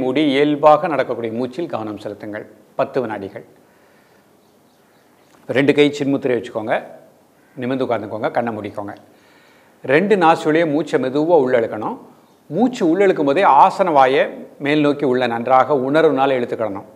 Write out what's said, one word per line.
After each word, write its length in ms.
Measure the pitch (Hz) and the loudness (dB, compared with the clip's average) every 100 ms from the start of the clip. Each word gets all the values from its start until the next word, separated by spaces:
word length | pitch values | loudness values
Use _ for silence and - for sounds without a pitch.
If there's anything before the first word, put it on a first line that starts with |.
மூடி 180 | 131 131 151 | 0 0 0
இயல்பாக 560 | 135 147 143 151 151 175 | 2 2 4 4 4 2
நடக்கக்கூடிய 380 | 139 123 117 117 113 | -2 -4 -4 -6 -6
மூச்சில் 320 | 127 127 165 | -8 -8 -8
கவனம் 260 | 120 107 101 | -8 -8 -10
செலுத்துங்கள். 420 | 107 104 107 104 - - _ - | -12 -12 -12 -12 -14 -20 _ -6
பத்து 180 | 127 139 | -4 -4
வினாடிகள். 400 | 117 104 98 113 - _ _ _ _ _ _ _ _ _ _ _ _ _ _ _ _ _ _ _ - | -6 -8 -10 -14 -20 _ _ _ _ _ _ _ _ _ _ _ _ _ _ _ _ _ _ _ -4
ரெண்டு 260 | 123 143 143 | 0 2 4
கை 80 | 147 143 | 2 2
சின்முத்திரை 380 | 139 139 139 120 | -4 -2 -2 -4
வச்சுக்கோங்க. 380 | - 117 107 143 - - - _ _ _ _ - | -4 -8 -4 -6 -6 -20 -20 _ _ _ _ -10
நிமிர்ந்து 300 | 123 131 120 | -6 -4 -4
உட்கார்ந்துக்கோங்க. 420 | 113 104 107 143 139 | -4 -6 -8 -6 -4
கண்ணை 140 | 117 107 | -6 -8
மூடிக்கோங்க. 380 | 104 107 101 - _ _ _ _ _ _ _ _ 120 | -10 -12 -14 -16 _ _ _ _ _ _ _ _ 0
ரெண்டு 220 | 143 202 208 | 0 2 2
நாசுலையே 420 | 165 165 156 156 170 | 4 2 2 0 0
மூச்சை 260 | 143 151 147 | -2 -2 -2
மெதுவா 340 | 131 139 156 170 | -2 -2 2 2
உள்ள 120 | 127 127 | 4 0
இழுக்கணும். 380 | 110 107 135 240 - _ _ _ - 156 | 0 -6 -8 -10 -16 _ _ _ -8 -2
மூச்சு 260 | 247 247 180 | -2 0 0
உள்ள 120 | 175 202 | 2 2
இழுக்கும் 220 | 175 143 | 2 0
போதே 120 | 143 185 139 | 2 4 6
ஆசன 260 | 185 185 185 147 | 6 4 2 4
வாயை 260 | 131 143 208 - - - | 4 4 -2 -4 -18 -8
மேல் 200 | 139 151 147 | -2 2 2
நோக்கி 180 | 143 143 | 0 0
உள்ள 120 | 123 123 | 0 0
நன்றாக 400 | 117 117 131 131 147 131 | -2 2 4 4 0 2
உணர்வுனால 480 | 151 160 135 139 131 | 2 2 2 0 0
இழுத்துக்கிடணும். 480 | 120 123 107 101 - | -2 -4 -6 -6 -14